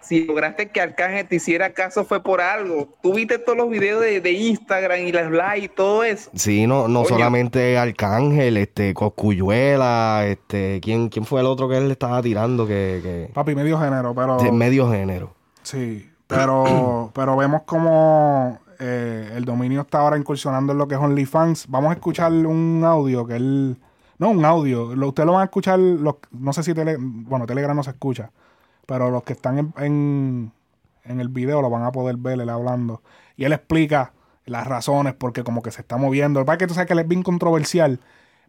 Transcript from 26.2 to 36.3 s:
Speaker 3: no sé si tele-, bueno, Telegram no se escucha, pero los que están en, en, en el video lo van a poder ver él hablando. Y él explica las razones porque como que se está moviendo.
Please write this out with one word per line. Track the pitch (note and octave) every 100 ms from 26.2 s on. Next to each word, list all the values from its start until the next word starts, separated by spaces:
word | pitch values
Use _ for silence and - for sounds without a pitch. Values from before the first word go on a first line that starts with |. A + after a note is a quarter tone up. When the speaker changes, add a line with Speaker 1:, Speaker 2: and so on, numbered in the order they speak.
| -
Speaker 3:
no | B2 C3+
sé | D3+
si | E3
tele-, | D#3+ D#3+ D3+
bueno, | B2+ A2+ A2+ C3 A#2
Telegram | C3 C#3+ D3
no |
se | C#3
escucha, | B2+ C#3 B2 G#2 _ _ _ _ _ -
pero | B2+ B2
los | B2
que | -
están | B2+ B2+ C#3
en, | D3+ -
en, | C#3+ D3 C#3+ C#3+ C3+ B2 A2 - _ _ _ _
en | B2 B2+
el | B2
video | C3 B2+ D3
lo | B2+
van | A#2
a | A#2+
poder | C3 B2+ B2
ver | B2+ B2+
él | A#2
hablando. | A#2 B2 B2 A#2+ A2 _ _ _ -
Y | C3
él |
explica | D3+ - D#3+ D3+ D3 B2 _ _ _ -
las | A#2 A#2+
razones | B2 C#3+ C#3+ C#3
porque | - B2 A#2+
como | A#2 A#2
que | A2+
se | -
está | - A#2+
moviendo. | C3+ C3+ D3